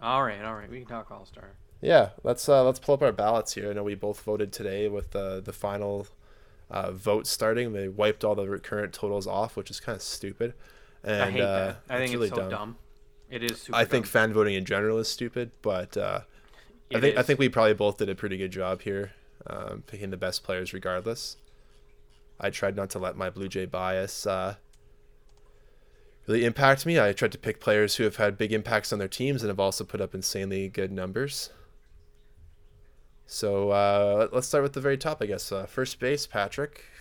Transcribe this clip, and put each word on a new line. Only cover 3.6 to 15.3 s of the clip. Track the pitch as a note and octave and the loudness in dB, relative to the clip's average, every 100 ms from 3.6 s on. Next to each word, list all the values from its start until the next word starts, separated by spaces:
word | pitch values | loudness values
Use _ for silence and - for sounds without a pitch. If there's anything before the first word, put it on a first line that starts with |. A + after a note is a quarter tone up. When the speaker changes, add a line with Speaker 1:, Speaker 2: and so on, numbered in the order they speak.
| G2+ | -4
Speaker 2:
I | |
know | G#2 | -4
we | G#2 | -4
both | G2+ G#2 G#2 | -4 -4 -4
voted | - G#2+ G2+ | -2 -2 -2
today | - G2+ G2 G#2 | -4 -4 -2 -2
with | G2+ F2+ | -2 -4
the, | G2+ F#2+ F#2+ | -4 -4 -6
the | G2+ | -8
final, | - G2+ G2+ G2+ G2+ G2+ - - - - - - | -6 -4 -4 -4 -6 -8 -16 -20 -20 -20 -20 -10
uh, | F#2+ F#2 | -6 -4
vote | F#2 G#2 G#2+ - | -2 0 0 0
starting. | - A2 A2+ A#2+ | 0 2 2 0
They | G2+ G2 | -2 -2
wiped | G2+ G#2+ G#2 | 2 2 4
all | G#2+ | 2
the | G2+ G2 G2 | 0 -2 -6
current | - G#2 G2+ | -4 -4 -4
totals | - G2+ G2+ G2 | -4 -2 -2 -2
off, | G2 A2 - | -2 -2 -4
which | F#2+ | -10
is | - | -8
kinda | - G2+ | -8 -8
stupid. | - - G2 - A#2 - - - - - | -8 -8 -8 -4 -6 -6 -18 -20 -20 -10
And, | G#2 G#2 | -2 0
Speaker 1:
I | A#2+ | 2
hate | A2+ | 2
Speaker 2:
uh, | G2 F#2+ | 2 2
Speaker 1:
that. | F#2+ F#2+ - | -2 -6 -4
I | B2+ | -2
Speaker 2:
it's | |
Speaker 1:
think | B2+ | -2
Speaker 2:
really | A#2+ G#2+ | 0 -2
Speaker 1:
it's | A#2 | -2
so | |
Speaker 2:
dumb. | F#2+ | -4
Speaker 1:
dumb. | G#2 G#2+ A2+ - - - - - | -6 -8 -14 -20 -20 -20 -20 -12
It | B2 | -6
is | A#2 A2 | -4 -4
super | - A#2 | -2 0
Speaker 2:
I | |
think | A2+ C3 A2 | 2 2 2
Speaker 1:
dumb. | |
Speaker 2:
fan | A#2 A2 | 2 4
voting | G#2+ G#2 | 4 2
in | G2 | 2
general | F#2 G2 G#2+ A2+ | -2 -2 0 -2
is | A2 | -2
stupid, | - A#2+ | -6 -6